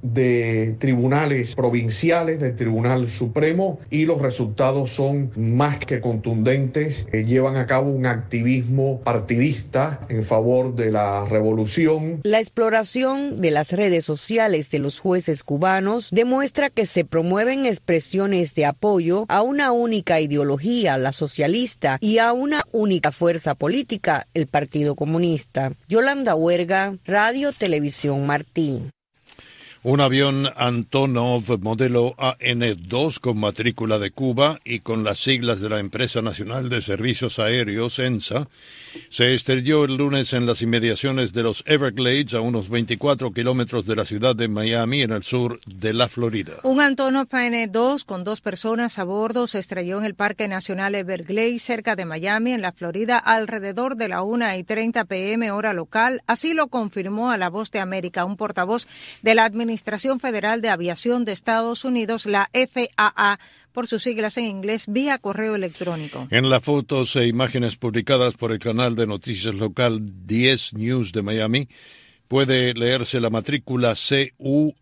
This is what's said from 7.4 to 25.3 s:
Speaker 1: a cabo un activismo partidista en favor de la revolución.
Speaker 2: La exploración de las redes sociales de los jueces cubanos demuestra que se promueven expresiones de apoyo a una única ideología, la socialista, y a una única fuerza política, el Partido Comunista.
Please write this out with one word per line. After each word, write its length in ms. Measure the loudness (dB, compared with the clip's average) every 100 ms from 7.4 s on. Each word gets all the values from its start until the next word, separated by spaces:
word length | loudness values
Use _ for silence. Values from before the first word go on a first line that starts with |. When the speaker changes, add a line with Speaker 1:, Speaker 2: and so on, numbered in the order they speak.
| 2 0
Speaker 1:
a 80 | 2
cabo 240 | 2 2
un 160 | 0 0
activismo 960 | 0 -2 0 2 2 2 2 2 0
partidista 1040 | 0 0 2 2 2 0 -2 0 0 -2 -4
en 160 | -4
favor 520 | 2 2 4 4 2 0
de 160 | 0
la 340 | 2 2 0 0
revolución. 960 | 2 2 2 0 2 2 2 0 -4
Speaker 2:
La 160 | 2 2
exploración 1040 | 0 0 2 2 0 0 0 0 -4 0
de 100 | 2
las 220 | 2 0
redes 320 | 0 2 2 0
sociales 680 | -6 -2 0 2 2 0
de 80 | -2
los 200 | -2 -4
jueces 440 | 0 0 0 -4
cubanos 680 | -2 0 2 2 0 -2 -2
demuestra 600 | 0 2 2 0 0 -2
que 160 | 0 0
se 180 | 0
promueven 600 | 0 0 2 2 2 2 0
expresiones 920 | -2 0 0 0 -2 2 2 0 2
de 100 | 0
apoyo 600 | 2 2 2 4 0 2
a 140 | 2
una 320 | 2 2 2
única 480 | 2 2 0 2 2
ideología, 760 | 2 2 2 0 0 2 2 2
la 140 | 0
socialista, 840 | -2 -6 0 0 2 0 0 0 0
y 200 | 2 4
a 120 | 4
una 320 | 2 0 -2 -2
única 400 | 0 2 2 0
fuerza 440 | 2 2 2 -2 -2
política, 720 | 0 0 -2 -4 0 -2 -2
el 140 | -4 0
Partido 480 | 0 -2 0 0 0
Comunista. 800 | -2 0 0